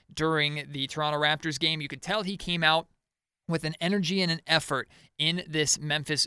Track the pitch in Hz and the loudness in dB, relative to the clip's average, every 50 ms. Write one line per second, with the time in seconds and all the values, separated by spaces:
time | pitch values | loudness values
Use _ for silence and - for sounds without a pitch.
0 | _ - - - 156 160 160 151 147 147 147 151 143 135 143 139 135 135 - 156 | _ -12 -6 -2 0 2 2 2 2 0 -2 -4 -8 -8 -6 -6 -6 -4 -4 -2
1 | 151 151 151 147 147 151 156 151 - 165 147 131 160 156 160 156 156 151 - 131 | -2 0 0 2 2 2 2 0 -2 -4 -2 0 0 0 0 -2 -4 -8 -10 -8
2 | - 185 196 220 208 185 202 175 - - 175 170 165 156 160 160 - - _ _ | -6 -4 -2 -2 -2 -4 -6 -6 -4 -4 0 2 4 4 4 4 2 -2 _ _
3 | _ _ _ _ _ _ _ _ _ - 165 165 156 156 160 - 165 170 202 208 | _ _ _ _ _ _ _ _ _ -2 -2 -2 -2 -2 -4 -2 0 0 2 2
4 | 185 151 190 190 185 170 165 165 - - 160 160 - - 143 131 117 - - - | 2 2 2 2 2 0 0 -2 0 2 2 2 2 0 -2 -2 -4 -4 -12 -20
5 | - - _ - 151 156 170 180 - - 151 156 151 139 - - 143 151 147 156 | -20 -14 _ -2 0 0 0 0 -2 -2 0 2 2 2 2 0 0 -2 -2 -2
6 | 143 - 156 139 - | -2 -2 0 0 0